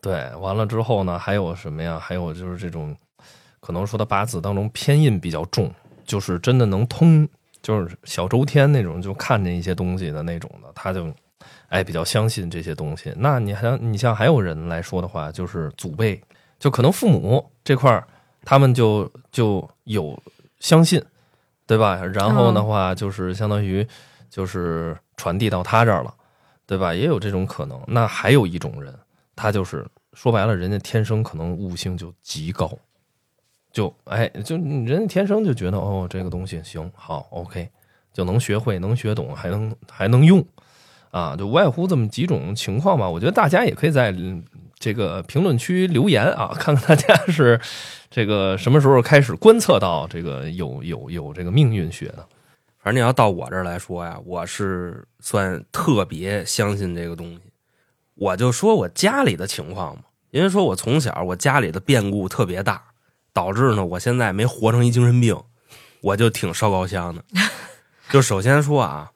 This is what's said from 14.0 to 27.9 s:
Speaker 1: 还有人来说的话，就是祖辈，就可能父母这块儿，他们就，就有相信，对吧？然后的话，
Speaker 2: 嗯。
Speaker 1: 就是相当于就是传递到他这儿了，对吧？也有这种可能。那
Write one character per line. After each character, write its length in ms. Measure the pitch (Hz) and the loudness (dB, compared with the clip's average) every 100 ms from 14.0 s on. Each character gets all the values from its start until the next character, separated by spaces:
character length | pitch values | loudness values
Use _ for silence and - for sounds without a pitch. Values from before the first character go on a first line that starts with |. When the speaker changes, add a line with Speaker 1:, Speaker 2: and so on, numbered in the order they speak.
| 120 107 | 0 2
Speaker 1:
还 80 | |
有 160 | 113 151 | 4 4
人 280 | 92 78 85 | 2 -4 -6
来 120 | 82 | -6
说 220 | 82 92 | -4 -6
的 40 | 90 | -6
话， 240 | 82 76 | -8 -10
就 160 | 80 90 | -8 -8
是 240 | 92 78 - | -6 -8 -8
祖 140 | 92 | -12
辈， 280 | 78 110 92 _ _ _ _ | -4 -2 -4 _ _ _ _
就 120 | 147 | -2
可 100 | 127 | 4
能 100 | 127 | 2
父 180 | 196 233 | 4 2
母 360 | 120 92 127 - _ | 2 2 0 -2 _
这 140 | - 135 | 0 4
块 140 | 135 | 4
儿， 160 | 110 - _ _ _ | 4 0 _ _ _
他 160 | - 135 | 4 6
们 140 | 135 | 6
就， 380 | 123 113 104 95 - _ | 6 4 2 -2 -10 _
就 380 | - 110 98 78 _ | -2 0 0 -6 _
有 340 | - 107 78 65 - _ _ _ | -6 -6 -6 -10 -20 _ _ _
相 240 | - 160 | 4 6
信， 220 | 165 180 - _ _ _ _ _ _ | 6 2 -2 _ _ _ _ _ _
对 100 | 110 | 2
吧？ 240 | 107 90 92 | 4 2 -4
然 200 | 95 101 | 0 2
后 160 | 127 120 | 4 4
的 120 | 104 | 4
话， 320 | 101 104 92 | 0 0 0
Speaker 2:
嗯。 20 | 90 | -2
Speaker 1:
就 140 | 101 | -6
是 240 | 95 92 | -6 -6
相 140 | 92 107 | -4 -2
当 120 | 104 | -2
于 240 | 98 95 110 - - _ - | -2 -2 -4 -8 -20 _ -16
就 160 | - 92 | -8 -8
是 500 | 92 87 82 82 82 _ - | -6 -4 -4 -6 -10 _ -10
传 200 | 92 87 | -6 -2
递 120 | 107 | 0
到 120 | 95 | -2
他 220 | 90 113 | 0 4
这 80 | 117 | 4
儿 100 | 92 | 2
了， 100 | 60 - _ _ _ _ _ | -2 -14 _ _ _ _ _
对 120 | 95 | -4
吧？ 160 | 92 | -2
也 100 | 85 | 0
有 160 | 143 131 | 0 -2
这 100 | 101 | -2
种 160 | 98 95 | -2 -4
可 200 | - 69 | -6 -10
能。 120 | 65 | -10
那 200 | - | -4